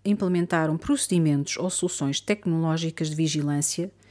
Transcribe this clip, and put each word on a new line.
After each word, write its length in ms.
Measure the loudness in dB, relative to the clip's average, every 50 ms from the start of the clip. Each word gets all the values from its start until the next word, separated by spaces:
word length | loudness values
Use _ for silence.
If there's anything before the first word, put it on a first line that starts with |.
| -2
implementaram 720 | 0 0 2 2 2 2 2 2 2 2 2 2 2 0
procedimentos 800 | 0 0 0 0 0 0 2 2 4 4 4 4 2 0 -2 -4
ou 140 | -4 -4 -4
soluções 500 | -2 -2 -2 -2 -2 -2 -2 -2 -2 -2
tecnológicas 920 | -2 -2 -4 -2 -2 -2 0 0 0 0 0 0 -2 -4 -4 -4 -4 -4
de 60 | -2
vigilância, 760 | 0 0 0 0 0 0 0 0 0 0 0 -2 -4 -6 -6 -8 _ _ -20